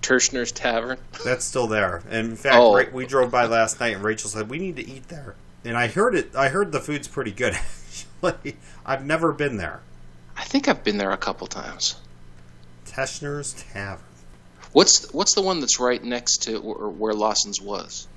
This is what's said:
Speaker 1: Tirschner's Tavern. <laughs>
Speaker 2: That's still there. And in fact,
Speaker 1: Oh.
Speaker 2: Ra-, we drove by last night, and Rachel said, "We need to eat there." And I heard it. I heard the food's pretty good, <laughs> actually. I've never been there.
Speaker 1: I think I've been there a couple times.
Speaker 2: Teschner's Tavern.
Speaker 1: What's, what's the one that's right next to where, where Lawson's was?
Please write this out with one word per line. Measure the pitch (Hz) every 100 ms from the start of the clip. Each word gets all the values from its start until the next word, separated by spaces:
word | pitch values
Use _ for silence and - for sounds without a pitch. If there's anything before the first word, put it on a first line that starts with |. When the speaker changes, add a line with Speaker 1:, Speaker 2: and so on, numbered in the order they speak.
Speaker 1:
Tirschner's | - 127 - 131 117
Tavern. | - 127 117 120 131 -
<laughs> | -
Speaker 2:
That's | 123 123
still | - 131 120
there. | 107 95 87 101
And | 110 113
in | 110
fact, | 139 123
Speaker 1:
Oh. | 120 127
Speaker 2:
Ra-, | 120
we | 127
drove | 127 135 123
by | 123 117
last | 113 110 -
night, | 120 98
and |
Rachel | 104 107 110
said, | 107 107
"We | 147
need | 190 151
to | -
eat | 135 -
there." | 165 131 - - -
And | 120 117
I | 120
heard | 180 233
it. | 185 - 131
I | 135
heard | 135 196
the | 147
food's | - 147 -
pretty | - 113
good, | 98 120
<laughs> | 98 - - - - - -
actually. | 180 - 143 - - - -
I've | 135
never | 139 160 165
been | 143 147 110
there. | 80 - - - - - - -
Speaker 1:
I |
think | - 277 277
I've | 269
been | - 104
there | 98
a | 98
couple | - 95 95
times. | - - - - - - - - - - - - - -
Speaker 2:
Teschner's | - 135 - 147 147 143 - -
Tavern. | 101 98 92 - - - - - - -
Speaker 1:
What's, | - 190 - -
what's | 180 202
the | -
one | 190 180
that's | 127 -
right | 123 123
next | 120 120 120 -
to | - 110
where, | 110 - 104
where | 92 110
Lawson's | 107 107 101 104 101
was? | 101 104 - - -